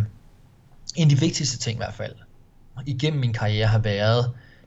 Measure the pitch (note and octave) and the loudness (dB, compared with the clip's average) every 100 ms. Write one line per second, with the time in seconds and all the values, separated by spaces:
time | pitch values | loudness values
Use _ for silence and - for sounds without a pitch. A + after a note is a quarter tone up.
0 | G#2+ - - - - - - - - C4 | 0 -6 -20 -20 -20 -20 -20 -20 -10 2
1 | B3 C3 E3 - C3 - A2+ G#2+ F#2+ - | 4 6 2 0 -4 -4 -6 -6 -8 -8
2 | G#2 - - - - - - - C3 A#2+ | -10 -12 -20 -20 -20 -20 -20 -14 -8 -2
3 | D#3 D3 B2 A2 G#2+ G#2+ G#2+ A2 G#2 G2+ | -2 0 -2 -2 -2 2 2 2 2 2
4 | G#2+ A#2+ B2 - - - | 2 2 0 -4 -18 -20